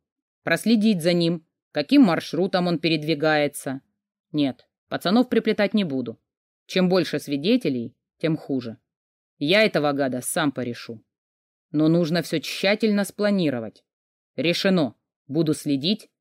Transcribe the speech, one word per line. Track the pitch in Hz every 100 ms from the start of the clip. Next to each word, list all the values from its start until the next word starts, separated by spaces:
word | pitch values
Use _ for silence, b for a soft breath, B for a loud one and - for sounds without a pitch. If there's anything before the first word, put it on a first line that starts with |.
| _ _ _ _
Проследить | - 165 214 233 214 185
за | 165
ним, | 175 170 170 - _ _
каким | 147 143 285
маршрутом | 208 160 - 156 185 180 180
он | 170
передвигается. | 165 160 151 151 156 151 147 - 143 131 - _ _ _ _
Нет, | 147 139 - _ _ _
пацанов | 135 170 226 254
приплетать | 226 220 214 202
не | 214 180
буду. | 131 120 113 _ _ _ _ -
Чем | 185 185
больше | 185 156 147
свидетелей, | - 143 170 247 165 127 117 - _ _
тем | 160 156
хуже. | - 135 117 110 _ _ _ _ _ _
Я | 143 202
этого | 214 165 147
гада | 143 135 123
сам | - 180 151
порешу. | 135 123 120 - 113 _ _ _ _ _ _ _
Но | 151 156
нужно | 170 160 170
всё | 160 160
тщательно | - - 196 214 220 208 190
спланировать. | - 208 196 156 123 110 - _ _ _ _ _ -
Решено. | 160 175 196 185 127 - _ _ -
Буду | 147 156
следить, | 147 151 139 156 220 - _